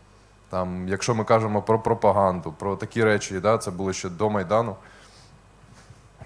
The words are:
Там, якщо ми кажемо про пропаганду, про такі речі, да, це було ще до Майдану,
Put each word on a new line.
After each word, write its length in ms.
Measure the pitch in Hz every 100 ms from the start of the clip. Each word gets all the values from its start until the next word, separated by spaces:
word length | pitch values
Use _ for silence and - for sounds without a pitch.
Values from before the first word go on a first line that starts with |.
| - - - _ -
Там, 380 | 92 92 90 92
якщо 280 | 95 - 113
ми 80 |
кажемо 380 | 104 113 110 104
про 180 | 95 110
пропаганду, 720 | 110 113 104 98 98 90 80
про 240 | 76 98 95
такі 280 | 110 117
речі, 360 | 110 104 - 95
да, 180 | 101 113
це 140 | 101
було 220 | 90 95
ще 160 | 92 95
до 200 | 87 107
Майдану, 460 | 104 87 107 117 95 - - - - - - - - - - - - - -